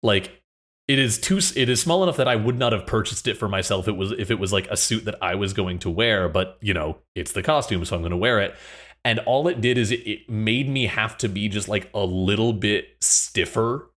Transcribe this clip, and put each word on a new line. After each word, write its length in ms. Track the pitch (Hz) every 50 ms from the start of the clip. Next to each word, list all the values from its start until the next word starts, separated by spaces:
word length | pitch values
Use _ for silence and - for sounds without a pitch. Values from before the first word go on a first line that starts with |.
| -
Like, 400 | 120 104 98 95 - - _ _ _ _ _ _ _ _ _ _ -
it 100 | 139 135
is 200 | 135 120 104 -
too 200 | - - 190 196
s-, 180 | 196 - -
it 120 | - 131 120
is 120 | 127 113 -
small 200 | 170 165 185 190
enough 140 | 180 -
that 120 | - 135 123
I 80 | 123
would 220 | 110 107 117 123 120
not 140 | 127 120 113
have 140 | 101 -
purchased 420 | - - 110 98 - 113 - - 120
it 60 | 101
for 120 | - - 101
myself. 380 | 98 95 92 - 101 92 92 110
It 80 | 104
was, 160 | 92 95 98 113
if 180 | - 104 92
it 80 | 117 95
was, 140 | 98 92 104
like, 140 | 98 92 -
a 60 | -
suit 280 | - - - 117 110 -
that 120 | 107 104 -
I 140 | 95 90 87
was 180 | 98 101 95 98
going 260 | 107 95 92 90 87
to 100 | - 90
wear, 380 | 82 90 113 117 110 98 92 85
but, 280 | 78 92 92 92 - _
you 120 | - 104 95
know, 240 | 85 78 78 78 - _ _ _
it's 180 | - 85 - -
the 100 | 104 92
costume, 420 | - 156 147 127 - 107 90 85
so 120 | - -
I'm 60 | 87 82
gonna 140 | 85 87
wear 240 | 87 98 123 123 107
it. 140 | 101 - - - - - - - - - - _ _
And 140 | 123 113 117
all 260 | - - 123 135 151
it 140 | 175 180 123
did 160 | 107 123 127 123
is 140 | 117 104 123
it, 80 | 117 - 104
it 220 | 104 - - -
made 380 | 113 107 110 110 113 123 139 135
me 180 | 139 135 123
have 300 | 101 - - 107 107 - -
to 100 | - 107
be 200 | 95 98 104 107
just, 200 | 98 104 95 87
like, 220 | 107 101 95 - -
a 60 | 107 98
little 480 | 90 90 92 92 92 104 104 110 120 113
bit 440 | 101 92 104 104 95 - - _ _
stiffer 920 | - - - - - - - 107 85 - - 110 113 117 123 147 - - _